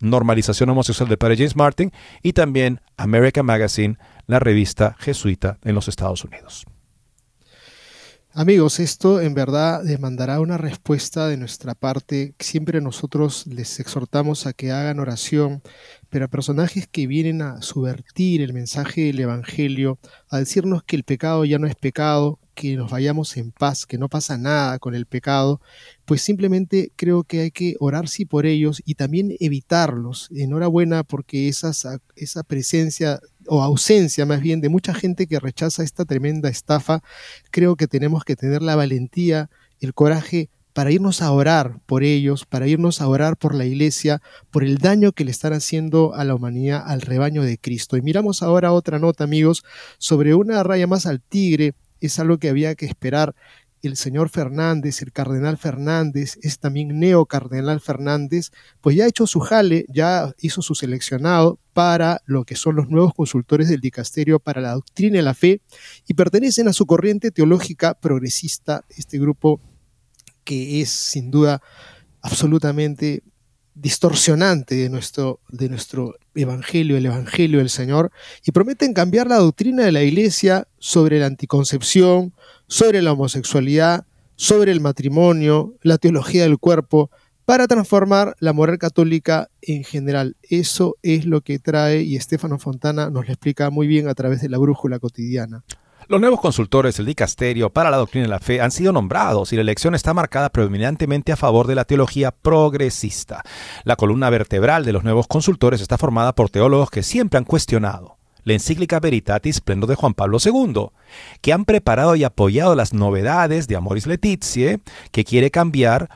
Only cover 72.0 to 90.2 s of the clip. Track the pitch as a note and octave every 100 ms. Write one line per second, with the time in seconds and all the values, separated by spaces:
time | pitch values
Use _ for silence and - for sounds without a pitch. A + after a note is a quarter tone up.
72 | _ _ - - D3+ D#3 D3 D3 D3+ C#3+
73 | D3 C#3+ - _ _ _ _ D3 C#3+ -
74 | F3 E3 - D3+ F#3+ D#3+ B2+ C3 B2+ B2+
75 | - - C3 B2+ _ B2 C3 B2 - C3
76 | A#2+ - _ D3+ B2+ C3 - E3+ D#3+ C3+
77 | B2+ A#2+ B2 - E3 D3 C3 - B2+ D3
78 | E3+ _ - - - F3 A3 C#4 C#4 F3
79 | F3+ G#3+ B3 A#3+ E3+ - A3+ B3+ G#3+ D3
80 | C#3+ F3 G#3+ - F#3+ F#3 - _ - F3
81 | D#3 D3+ C#3 C3+ - C#3+ C3+ C3+ - F#3
82 | F3+ F3+ F3+ - _ _ - - A3+ G3+
83 | E3 C#3 C#3 C3+ A#2+ D3 C3 D3+ E3 F3
84 | - _ _ - - G#3 G3 F3 C#3+ C3+
85 | C3+ D3+ F3 D#3+ D3+ D3+ G#3+ - E3 D#3+
86 | E3 D#3 - F3+ E3 C#3+ E3+ D#3+ C3+ D3+
87 | C#3+ _ _ _ - B3+ B3 A#3 F#3+ G3+
88 | G3 G3 G3+ - D#3+ D3+ D#3 E3+ E3 -
89 | E3 D#3+ - D#3+ - _ - D3 C3+ D3
90 | C#3 C#3